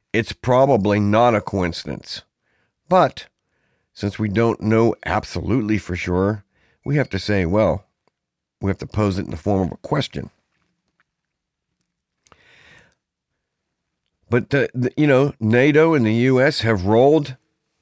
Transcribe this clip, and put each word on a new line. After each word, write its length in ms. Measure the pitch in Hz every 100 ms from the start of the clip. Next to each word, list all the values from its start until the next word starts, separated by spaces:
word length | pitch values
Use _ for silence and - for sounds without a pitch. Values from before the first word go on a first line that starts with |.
| _
It's 200 | 110 113
probably 680 | - - 123 135 127 98 104
not 340 | 104 107 123
a 60 | 107
coincidence. 840 | - 101 87 82 - 71 - - - _ _ _ _ _ -
But 380 | 185 147 - - _ _ _ _ _ _
since 240 | - 101 -
we 120 | 110
don't 320 | 101 117 -
know 340 | 107 113 117 -
absolutely 720 | - 107 - 90 - 123 107 107
for 180 | - 87
sure, 480 | - 90 98 107 - _ _ _
we 100 | - 147
have 140 | 127
to 80 | 95
say, 280 | - 101 85
well, 380 | 101 101 85 - _ _ _ _ _ _ _
we 100 | 95
have 80 | 95
to 80 | -
pose 320 | - 104 95
it 60 |
in 80 | -
the 40 | 82
form 260 | 101 98
of 100 | 90
a 40 | -
question. 520 | - 147 - - - _ _ _ _ _ _ _ _ _ _ _ _ _ _ _ _ _ _ _ _ _ _ _ _ - _ _ _ _ _ _ _ _ _ _ _ _ _ _ -
But, 200 | 120 -
the, 200 | 143 117
the, 200 | 127 123 -
you 120 | 151
know, 260 | 131 143 -
nato 540 | 107 120 143 147 165
and 120 | 156 110
the 80 |
U 260 | 113 127 131
S 200 | 139 -
have 260 | 113 107 92
rolled 480 | 113 139 160 139 127 _ _ _ _